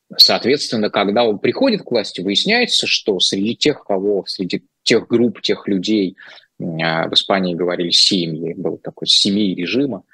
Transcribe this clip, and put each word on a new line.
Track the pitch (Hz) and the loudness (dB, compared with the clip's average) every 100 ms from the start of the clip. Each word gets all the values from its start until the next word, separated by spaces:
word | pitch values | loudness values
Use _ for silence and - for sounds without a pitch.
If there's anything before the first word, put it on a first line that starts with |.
| _ - | _ 0
Соответственно, | - 95 104 143 - 117 104 | 2 4 2 0 0 -2 0
когда | 110 98 107 120 | 0 2 2 2
он | 101 | 2
приходит | 120 - 277 202 | -2 2 2 0
к | - | 0
власти, | 120 101 - | -2 -2 -6
выясняется, | 92 196 185 233 247 - 113 | -2 0 2 0 0 0 0
что | - - 92 | -2 0 2
среди | - 98 104 117 | 2 0 -2 0
тех, | 147 139 | 0 0
кого, | - 98 98 101 - | -2 -2 0 0 -2
среди | - 92 98 - _ | -6 -4 -6 -8 _
тех | - 117 - | 2 2 2
групп, | 120 120 - | 2 2 0
тех | - 98 - | -4 -4 -2
людей, | 98 87 107 92 - - - _ _ | -2 0 0 0 -4 -18 -20 _ _
м, | 95 80 | -8 -4
а, | 80 82 82 | -2 0 0
в | |
Испании | - - 98 92 85 | -2 0 0 0 -2
говорили | 87 87 87 | -2 -2 0
семьи, | 80 - 98 85 78 82 | 2 2 2 0 -4 -6
был | 82 85 85 | -6 -6 -6
такой | - - 76 | -10 -10 0
семей | - 107 101 104 | 0 2 2 0
режима, | 87 85 113 143 95 - | -2 -2 -2 -2 -4 -12